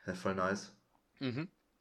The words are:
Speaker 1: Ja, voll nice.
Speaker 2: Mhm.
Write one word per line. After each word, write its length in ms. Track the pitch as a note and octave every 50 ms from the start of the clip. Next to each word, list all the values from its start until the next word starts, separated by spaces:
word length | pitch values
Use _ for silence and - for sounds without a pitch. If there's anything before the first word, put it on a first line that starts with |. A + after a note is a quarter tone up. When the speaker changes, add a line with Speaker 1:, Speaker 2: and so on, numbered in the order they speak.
| -
Speaker 1:
Ja, 80 | - F2+
voll 200 | F2+ - G2+ F#2+
nice. 380 | F#2+ F#2 F#2 G2+ G2+ - - - - _ _ _ _ _ _ _ -
Speaker 2:
Mhm. 260 | C#3 B2+ A2+ B2+ D#3+ - - _ _ _ _ _